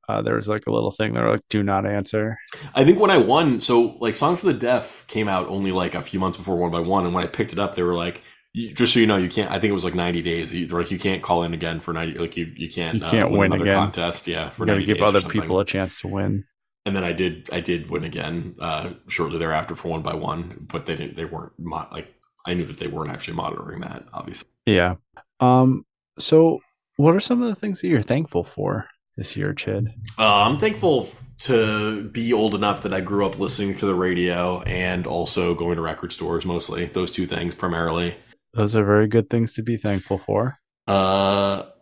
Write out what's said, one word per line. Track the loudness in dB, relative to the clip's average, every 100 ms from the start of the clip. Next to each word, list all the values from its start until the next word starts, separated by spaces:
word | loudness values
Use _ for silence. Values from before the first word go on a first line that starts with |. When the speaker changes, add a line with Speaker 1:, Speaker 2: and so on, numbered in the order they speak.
| -4
Speaker 1:
Uh, | -2
there | 0 -2
was, | -2
like, | -4 0
a |
little | 0 0
thing. | -2 -2
They | 2
were | 2
like, | 2 0
"Do | 0
not | 2 0 0
answer." | -2 -2 -2 -4 -6 -14 -18 -4 4
Speaker 2:
I |
think | 6 8
when | 8
I | 6
won, | 6 4 4 0
so, | 4 4 4 0
like, | -4
Songs | 0 0 2
for | 0
the |
Deaf | 0 2 0 -2 -16 -8
came | -4 0
out | 0 -2
only, | -2 0
like, | 0 0 -4
a |
few | -6 -2
months | -2 -4
before | -4 -2
One | 0
by | -2
One, | 0 0 0
and |
when | -2
I | -4
picked | -4 -4
it | -2
up, | -4 -2
they |
were | -2 0
like, | -4 -8 -18 _ _
"You, | -12 -8
just | 0 4
so | 6
you | 6
know, | 4
you | 2
can't," | -2 -2
I | 0
think | 0
it |
was, | 0 -2
like, | -2
ninety | -2 -2
days. | -2 -4 -4
You, | -6 -4
they're | -4
like, | -4
"You | -2
can't | -2 -2
call | 0 0
in | 0
again | -4 -4 -6
for | -6
ninety," | -6 -6 -6
like, | -6 -6
"You, | -8 -8
you | -10
can't, | -6 -4 -2
Speaker 1:
You | 2
Speaker 2:
uh, |
Speaker 1:
can't | 4 4
Speaker 2:
win | 4
Speaker 1:
win | 4
Speaker 2:
another | 4 4
Speaker 1:
again. | 4
Speaker 2:
contest." | 2 0 -4 -4 -6
Yeah, | -6 -6
for | -4
Speaker 1:
You | 0
gotta | 2
Speaker 2:
ninety | 2
Speaker 1:
give | 4
Speaker 2:
days |
or | 4
Speaker 1:
other | 4
Speaker 2:
something. | 2 -2
Speaker 1:
people | 0 0
a | 0
chance | -2 -4 -6
to | -6
win. | -4 -2 -2 -6 _ _ _ -4
Speaker 2:
And |
then | -2 -2
I |
did, | -2 -2 -4 -8
I | -6
did | -4 -4 -4
win | -6
again, | -6 -8 -6 -6 -8 -8
uh, | -6 -6 -8 -12 -10
shortly | -6 -4 -2
thereafter | -2 -2 -4 -8
for | -6
One | -6
by | -6 -6
One, | -6 -8 -10 -14 -12
but | -10 -8
they | -8
didn't, | -8 -10
they |
weren't | -10 -10 -14 -14
mo-, | -10 -10 -10
like, | -14 -16 _ _ _ -6
I |
knew | -4 -4
that | -8
they | -8
weren't | -6 -8
actually | -8 -10 -6
monitoring | -6 -8 -10 -12
that, | -12 -14 -14
obviously. | -14 -12 -14 -16 _ 4
Speaker 1:
Yeah. | 4 4 0 _ -20 _ 2
Um, | 6 8 6 4 -4 _ _ -4
so | 4 8 6 4 _ _ _ 4
what | 4 6
are |
some | 2 0
of | 0
the | -2
things | -6 -4
that | 2
you're | 2
thankful | 2 0 0 -4
for | -4 -4 -4 -4 -6 _ _ -10
this | -8 -4
year, | -4
Chid? | -4 -4 -4 -4 -8 -10 2
Speaker 2:
Uh, | 4 6
I'm | 6 4
thankful | 0 2 2 2 0
f-, | -12 -18 -8
to | 2 2 2 0 -2 -4 -6
be | -4 0
old | 2 2
enough | 2 0 0
that | -2
I | -4
grew | -2 0 0
up | -2
listening | -4 -2 -2 -2
to | 0
the | 2
radio | 2 2 0 0 -2 -2
and | -4 -2 -2 -2 -4
also | -4 -2 0 0 0
going | -2 -2
to |
record | -4 -6 -10
stores, | -8 -4 -4 -2
mostly. | -4 -4 -6 -4
Those | -4 -4
two | -2 -4
things, | -4 -6 -4
primarily. | -4 0 0 0 -2 -6 _ _ _
Speaker 1:
Those | -2 2 2
are | 4
very | 4 6
good | 2 2
things | 0 0
to | -2
be | -4 -4
thankful | -2 -2 -2 -4
for. | 0 0 0 -6 _ _ 0
Speaker 2:
Uh, | 2 4 4 4 4 2 0 -6 _